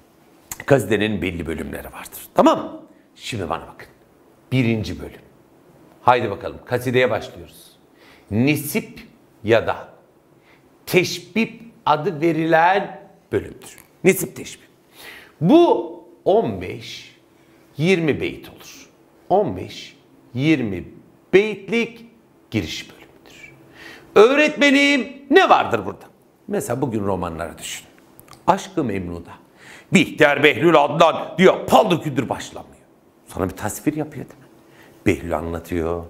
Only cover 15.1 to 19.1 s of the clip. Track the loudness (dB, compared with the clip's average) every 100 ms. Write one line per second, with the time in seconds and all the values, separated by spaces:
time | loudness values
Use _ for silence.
15.1 | -20 -20 -2 4 6 6 2 -2 -12 -20
16.1 | _ 2 2 0 -6 -10 -12 -14 -18 -20
17.1 | _ _ _ _ _ _ -4 0 2 2
18.1 | -2 -4 -8 -18 -20 -20 -20 -20 _ _